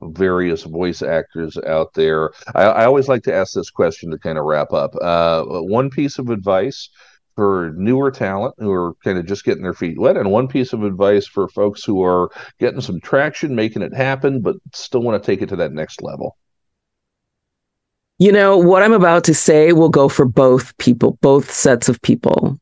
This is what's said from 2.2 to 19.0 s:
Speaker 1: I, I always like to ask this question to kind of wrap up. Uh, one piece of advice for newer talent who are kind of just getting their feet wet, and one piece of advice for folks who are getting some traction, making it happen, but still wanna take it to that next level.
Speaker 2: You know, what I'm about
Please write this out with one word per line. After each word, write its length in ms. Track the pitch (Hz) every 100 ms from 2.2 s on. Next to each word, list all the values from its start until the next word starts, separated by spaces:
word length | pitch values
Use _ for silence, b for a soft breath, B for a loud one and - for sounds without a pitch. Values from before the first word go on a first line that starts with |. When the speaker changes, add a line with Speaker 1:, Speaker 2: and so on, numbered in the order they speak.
| 78 B B -
Speaker 1:
I, 80 |
I 220 | 101 110 117
always 240 | 139 131
like 140 | 127
to 100 | - 87
ask 180 | 92
this 160 | - -
question 380 | - 87 - 85
to 60 | 78
kind 200 | 85 78
of 80 | 76
wrap 260 | 76 71
up. 240 | 80 69 -
Uh, 420 | 85 85 85 82
one 460 | 73 85 85 110 135
piece 280 | 135 143 -
of 120 | 123
advice 600 | 110 95 95 127 - - b b b _ -
for 360 | 101 95 82 80
newer 340 | 101 131 139
talent 420 | 135 101 98 123 -
who 120 | 107
are 260 | 92 87 -
kind 160 | 104 92
of 80 | 85
just 200 | 101 -
getting 180 | -
their 100 | 92
feet 240 | 85 90 78
wet, 200 | 113 -
and 120 | 101
one 160 | 104 131
piece 280 | 135 123
of 100 | 117
advice 420 | 104 92 98 104 -
for 220 | - 90
folks 380 | - 104 101 -
who 180 | 95
are 260 | 92 90 87 B B -
getting 220 | 120 101
some 180 | - 87
traction, 560 | - 135 151 - 156 120
making 260 | 113 104
it 120 | 92
happen, 480 | 123 131 135 139 135
but 160 | 92 - -
still 280 | - - 127
wanna 160 | 120 104
take 220 | - 95
it 60 | 95
to 80 | 90
that 160 | 80
next 300 | 73 78 -
level. 340 | - - - - _ _ _ _ _ _ _ _ _ _ _ _ _ _ _ _ _ -
Speaker 2:
You 160 | 196
know, 240 | 202 196 196
what 260 | 175 190
I'm 80 | 214
about 320 | 220